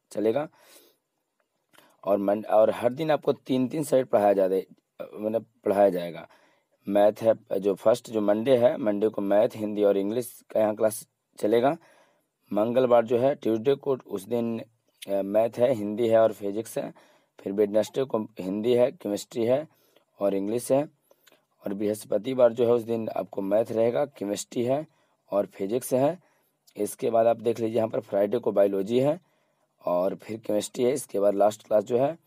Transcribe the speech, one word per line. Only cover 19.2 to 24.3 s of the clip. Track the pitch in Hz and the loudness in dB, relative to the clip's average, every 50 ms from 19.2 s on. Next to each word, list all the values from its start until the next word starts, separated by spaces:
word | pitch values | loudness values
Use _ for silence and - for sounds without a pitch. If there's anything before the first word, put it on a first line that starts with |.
| - - - 123 113 | -6 -8 -6 -4 -2
है | 117 123 147 160 - _ _ _ _ _ _ _ _ _ - | 0 0 0 -2 -6 _ _ _ _ _ _ _ _ _ -4
और | 101 101 98 | -2 -2 -2
इंग्लिश | 98 98 101 113 123 - - 131 | -2 -2 -4 -4 -4 -2 0 0
है। | 139 151 147 _ _ _ _ _ _ _ _ _ _ _ _ _ _ - | 0 0 -2 _ _ _ _ _ _ _ _ _ _ _ _ _ _ -10
और | 101 101 | -8 -6
बृहस्पतिवार | 98 107 101 107 110 - - 110 104 101 131 131 123 123 117 117 | -4 -4 -4 -4 -4 -4 -4 -4 -4 -2 -2 2 4 4 4 4
जो | 123 120 | 4 2
है, | 117 120 | 2 2
उस | 120 110 | 2 0
दिन | 113 117 113 110 107 | -2 -4 -4 -4 -6
आपको | - - 92 - - - 98 | -6 -6 -6 -6 -6 -6 -4
मैथ | 98 101 110 117 - | 0 0 0 0 0
रहेगा, | 110 110 113 120 120 143 147 | 0 0 0 0 0 -2 -4
केमिस्ट्री | 135 - - 95 101 | -4 -6 -8 -8 -6